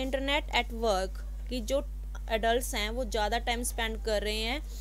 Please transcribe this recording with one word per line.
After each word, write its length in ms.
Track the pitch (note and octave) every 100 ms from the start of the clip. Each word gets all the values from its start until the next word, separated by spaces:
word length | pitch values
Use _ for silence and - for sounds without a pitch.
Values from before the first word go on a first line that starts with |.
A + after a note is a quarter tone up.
| C4
internet 460 | C4+ C4+ D4 - A#3+
at 140 | A#3+
work।" 460 | A3+ A3+ F#3+ F#3+ - - - -
कि 120 | B3
जो 260 | G#3+ C4+ - - - - -
एडल्ट्स 460 | A3 A3+ A#3+ - A3+
हैं 140 | G#3+
वो 160 | A#3+ A3+
ज़्यादा 320 | A3 G#3 A3+
टाइम 260 | - A#3+
स्पेंड 420 | A#3+ - A3+ A3 A3+
कर 160 | G#3
रहे 160 | G#3 G#3+
हैं 240 | A3+ D4 - -